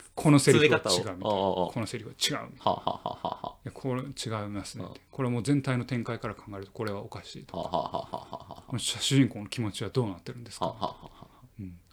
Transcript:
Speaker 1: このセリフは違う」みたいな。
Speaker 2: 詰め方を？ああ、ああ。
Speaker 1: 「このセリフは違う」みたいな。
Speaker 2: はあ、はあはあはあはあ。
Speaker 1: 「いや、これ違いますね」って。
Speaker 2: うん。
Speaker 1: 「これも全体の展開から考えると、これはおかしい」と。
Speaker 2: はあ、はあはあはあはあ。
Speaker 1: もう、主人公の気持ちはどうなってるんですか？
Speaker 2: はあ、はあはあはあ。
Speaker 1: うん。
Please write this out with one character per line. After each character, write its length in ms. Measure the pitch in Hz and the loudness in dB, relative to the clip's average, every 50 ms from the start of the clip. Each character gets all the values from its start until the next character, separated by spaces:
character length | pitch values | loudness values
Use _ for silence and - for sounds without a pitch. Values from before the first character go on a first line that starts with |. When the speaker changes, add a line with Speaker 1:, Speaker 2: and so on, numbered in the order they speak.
| - - _ | -20 -12 _
Speaker 1:
こ 160 | - - 160 | 2 6 8
の 80 | 147 | 8
セ 140 | 143 - 147 | 10 10 8
リ 80 | 127 117 | 8 8
フ 60 | 113 | 8
は 40 | - | 8
違 40 | 160 | 6
う」 100 | 151 - | 4 4
み 0 | |
た 60 | 110 | 2
い 20 | |
な。 0 | |
Speaker 2:
詰 240 | 90 90 - 107 90 | 2 2 2 -2 -6
め 60 | 92 95 | -2 0
方 60 | 110 | 2
を？ 20 | |
あ 300 | 104 95 98 95 90 92 | 4 4 4 4 4 4
あ、 20 | 90 | 2
あ 60 | 82 | 0
あ。 20 | - | 0
Speaker 1:
「こ 60 | 123 | -4
の 80 | 110 | -4
セ 100 | - - | -4 -6
リ 60 | 117 107 | -8 -10
フ 60 | - | -12
は 60 | - | -4
違 300 | - - - 147 107 113 | -2 -2 -2 0 -4 -6
う」 40 | - | -10
み 60 | - - | -14 0
た 40 | - | 0
い 20 | |
な。 60 | 104 | 2
Speaker 2:
は 120 | 90 - - | 2 2 0
あ、 40 | - | -4
は 100 | - - - | -4 -2 -4
あ 40 | - | -6
は 0 | |
あ 0 | |
は 100 | - - - | -6 -4 -4
あ 40 | - | -6
は 100 | - - - | -6 -4 -8
あ。 120 | - - - _ | -10 -10 -10 _
Speaker 1:
「い 40 | |
や、 40 | 120 | -14
こ 240 | - - - 135 123 | -14 -8 -6 -4 -4
れ 60 | 127 | -4
違 440 | 131 143 131 - - 113 113 107 104 | -6 -8 -10 -8 -6 -4 -4 -4 -4
い 40 | 104 | -6
ま 160 | 104 101 90 | -8 -8 -8
す 120 | - - | -10 -10
ね」 60 | 113 95 90 | -10 -12 -12
っ 40 | - | -12
て。 60 | - | -16
Speaker 2:
う 20 | |
ん。 40 | - _ | -20 _
Speaker 1:
「こ 140 | - - 131 | -6 -2 -2
れ 60 | 120 | 0
も 120 | 120 120 | 0 0
全 200 | - 135 147 143 | 2 2 2 2
体 160 | 131 139 127 | 2 2 0
の 80 | 123 117 | -2 -2
展 180 | - 131 120 113 | -2 -4 -4 -2
開 160 | - 117 110 | -4 -6 -6
か 80 | - | -6
ら 80 | 113 101 | -8 -8
考 80 | - - 107 101 | -10 -12 -12 -12
え 40 | |
る 80 | 98 98 | -10 -12
と、 60 | - _ | -12 _
こ 100 | - 113 | -6 -4
れ 80 | 104 | -4
は 80 | 101 101 | -4 -6
お 80 | 110 | -8
か 160 | - - 101 - | -10 -12 -12 -12
し 160 | - - - | -12 -14 -16
い」 40 | - | -14
と。 100 | - - | -8 -8
Speaker 2:
は 120 | 87 80 - - | -6 -4 0 0
あ、 40 | |
は 80 | 80 - | 0 0
あ 120 | - - | 0 -4
は 120 | 85 - - | -4 -4 -4
あ 60 | - | -8
は 100 | - - - | -10 -8 -10
あ 40 | - | -12
は 280 | - - - - - - | -12 -12 -14 -16 -16 -10
あ。 40 | - | -6
Speaker 1:
も 40 | 131 | -6
う、 40 | 120 | -2
主 360 | - - - 107 - - 139 | -2 -2 -2 0 0 4 6
人 140 | 135 135 104 | 6 6 6
公 100 | - 104 | 4 -4
の 80 | 104 | -10
気 140 | 101 - 123 | -8 -6 -4
持 100 | 117 104 | -4 -4
ち 120 | - - 113 | -4 -4 -6
は 60 | 98 | -2
ど 140 | - 131 120 | 0 0 0
う 60 | 104 | 0
な 60 | 90 | -4
っ 60 | 87 | -8
て 120 | - - 127 | -12 -14 -14
る 60 | 123 | -12
ん 40 | 117 | -14
で 80 | 107 | -14
す 80 | - - | -8 -4
か？ 60 | - | -4
Speaker 2:
は 40 | - - | -4 -2
あ、 20 | |
は 40 | - | -4
あ 60 | 101 | -6
は 100 | - - - | -6 -6 -10
あ 20 | - | -16
は 60 | - - - | -20 -20 -20
あ。 60 | - - - - - - _ - | -20 -20 -20 -20 -20 -20 _ -12
Speaker 1:
う 40 | 98 | -12
ん。 160 | 92 87 87 - _ | -12 -12 -16 -20 _